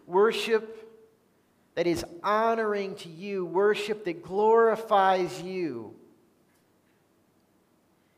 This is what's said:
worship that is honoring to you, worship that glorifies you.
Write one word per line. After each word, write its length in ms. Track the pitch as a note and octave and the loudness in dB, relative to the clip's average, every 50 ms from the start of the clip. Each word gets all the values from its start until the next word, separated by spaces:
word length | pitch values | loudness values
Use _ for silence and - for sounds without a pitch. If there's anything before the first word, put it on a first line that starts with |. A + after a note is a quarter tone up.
| _ | _
worship 720 | - F3 F#3+ G#3 A3+ G#3+ G#3 - A#3+ A3+ A3 A3 - - - - - - - _ _ _ _ _ _ _ _ _ _ _ _ _ _ - | 0 2 4 4 4 2 0 -2 0 0 0 -2 -4 -14 -18 -20 -20 -20 -20 _ _ _ _ _ _ _ _ _ _ _ _ _ _ -6
that 100 | - F3 | -2 -2
is 180 | F3 E3 - E3+ - - - | 0 -2 -2 -4 -10 -12 -6
honoring 720 | - F#3+ G#3 G#3+ A3+ A3+ A#3 A3+ A3 G#3+ G#3 G3+ G3 F#3+ - | -4 -2 0 2 2 0 0 0 -2 -2 -2 -4 -4 -6 -10
to 120 | - - E3+ | -12 -14 -16
you, 380 | D#3+ D#3+ F#3+ G#3 G3+ F#3+ F3+ | -16 -12 -10 -8 -6 -6 -6
worship 580 | E3 E3 F#3 G3+ G#3 G#3 G3+ - G#3+ G#3+ G#3+ - | -2 0 2 4 4 2 2 -2 -6 -6 -6 -6
that 180 | F3+ E3 - | -8 -8 -8
glorifies 1160 | - D#3+ F#3 G3+ G#3+ A3 A3+ A3+ A3+ A3+ G#3+ - - - G#3 G3 F#3+ F#3+ F#3+ F#3+ F3+ D#3+ C#3 D3 | -10 -6 -2 2 4 6 6 6 6 4 2 0 0 2 4 4 6 4 4 2 0 -2 -6 -8
you. 540 | E3+ F#3 F#3+ F#3 F3 D3+ B2+ A#2 A2 G2+ - - - _ _ _ _ _ _ _ _ _ _ _ _ _ _ _ _ _ _ _ _ _ _ _ _ _ _ _ _ _ _ _ _ _ _ _ _ _ _ _ _ _ _ | -10 -8 -6 -4 -4 -4 -6 -8 -10 -14 -16 -20 -20 _ _ _ _ _ _ _ _ _ _ _ _ _ _ _ _ _ _ _ _ _ _ _ _ _ _ _ _ _ _ _ _ _ _ _ _ _ _ _ _ _ _